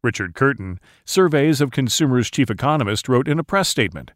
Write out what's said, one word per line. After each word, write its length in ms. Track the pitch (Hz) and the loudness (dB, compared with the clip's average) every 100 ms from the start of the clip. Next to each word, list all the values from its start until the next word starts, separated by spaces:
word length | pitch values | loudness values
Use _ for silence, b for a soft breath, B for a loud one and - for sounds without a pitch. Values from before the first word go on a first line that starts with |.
Richard 320 | 120 - 95 | -2 -4 -8
Curtin, 440 | 85 135 127 95 92 b b | 0 0 0 -8 -12 b b
Surveys 560 | - - 180 151 147 143 | -4 2 4 4 2 2
of 120 | 143 | 0
Consumers 580 | 131 131 - 151 127 113 | 0 -2 0 2 2 0
chief 180 | - 127 | 0 -2
economist, 600 | 104 143 151 104 107 - | 0 0 0 0 -4 0
wrote 180 | 123 139 | 0 2
in 140 | 151 | -2
a 40 | |
press 240 | 180 196 180 | 0 0 0
statement. 440 | - 104 71 62 | 0 -2 -4 -18